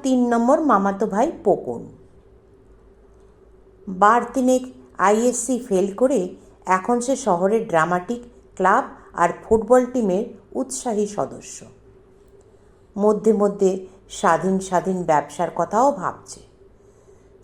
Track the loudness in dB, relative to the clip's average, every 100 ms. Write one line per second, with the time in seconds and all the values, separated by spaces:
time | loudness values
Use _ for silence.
0 | -2 0 2 2 4 2 4 2 2 -2
1 | -2 0 -2 0 0 0 -2 -10 -12 -20
2 | -20 -20 _ -20 _ _ _ -20 _ _
3 | _ _ _ _ -20 _ _ _ -12 2
4 | 4 4 0 -2 2 2 -2 -18 -20 -2
5 | 2 2 2 -2 -4 -6 -2 -2 0 0
6 | 0 0 -4 -10 -20 _ -2 -2 0 -2
7 | -2 -4 0 0 2 0 0 0 0 -2
8 | -4 -10 -12 -20 _ -2 2 2 0 -10
9 | -14 -2 -2 -2 0 0 4 4 4 -2
10 | 0 0 -2 -10 -14 -8 -8 -8 -6 -4
11 | -4 -4 -6 -6 -18 -20 -20 -20 -20 -20
12 | _ _ _ -20 _ _ _ _ _ -2
13 | 0 2 2 2 2 2 0 0 -8 -20
14 | -20 -2 2 2 2 -2 0 -2 -2 -4
15 | 2 0 0 -6 -6 -4 -2 2 0 0
16 | -6 -10 -16 -20 -20 _ _ _ _ _
17 | _ -20 _ _